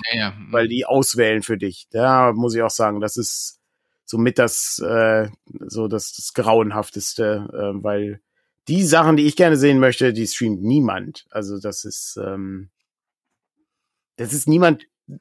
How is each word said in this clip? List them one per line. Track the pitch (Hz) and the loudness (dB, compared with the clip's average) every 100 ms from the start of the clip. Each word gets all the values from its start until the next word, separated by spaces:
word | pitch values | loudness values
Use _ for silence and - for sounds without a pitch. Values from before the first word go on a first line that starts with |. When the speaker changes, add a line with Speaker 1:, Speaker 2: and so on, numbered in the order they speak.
| 113 | -6
Speaker 1:
Ja, | 117 | -4
ja. | 104 | -4
Mhm. | 104 92 | -6 -4
Speaker 2:
Weil | 117 117 | 0 0
die | 120 - | -2 0
auswählen | 135 131 117 110 107 | 2 2 2 2 2
für | - 104 | -2 -4
dich. | 98 - - | -4 -8 -8
Da | 113 127 131 123 | 0 4 4 4
muss | 110 120 113 | 2 -2 0
ich | |
auch | 113 | -2
sagen, | - 107 104 | 0 -2 -2
das | 107 120 | -4 -4
ist | 110 - - - _ _ _ _ - | -6 -8 -10 -14 _ _ _ _ -6
somit | 113 123 127 | 0 2 2
das, | 117 - - - | 2 0 -6 -6
äh, | 92 117 110 110 107 - - - - | -2 2 2 2 -2 -8 -20 -16 -10
so | 110 107 | -6 -4
das, | 107 - - | -4 -6 -12
das | - | -8
Grauenhafteste, | - 113 113 107 104 104 104 - - 107 104 104 | -2 2 2 2 -4 -8 -8 -8 -4 -2 -4 -6
äh, | - 101 98 | -8 -6 -6
weil | 104 104 104 104 _ _ _ _ - | -4 -4 -6 -10 _ _ _ _ -4
die | 170 | 0
Sachen, | 170 165 160 151 | 4 4 6 4
die | 147 | 4
ich | 160 | 4
gerne | 175 147 | 4 6
sehen | 143 135 | 6 6
möchte, | 131 120 131 | 4 4 0
die | 110 110 | 0 -4
streamt | - 113 95 | -4 -4 -2
niemand. | 107 147 117 95 98 - - | 0 2 2 -2 -8 -16 -12
Also | 110 101 101 | -10 -8 -8
das | 104 - 104 | -10 -10 -12
ist, | - - 104 | -12 -12 -10
ähm, | 98 98 95 95 98 _ _ _ _ _ _ _ _ _ _ _ _ _ _ - | -8 -8 -10 -12 -16 _ _ _ _ _ _ _ _ _ _ _ _ _ _ -10
das | 107 | -6
ist | 143 147 | -2 2
niemand | 156 170 147 - _ - 139 | 4 4 2 -4 _ -20 -20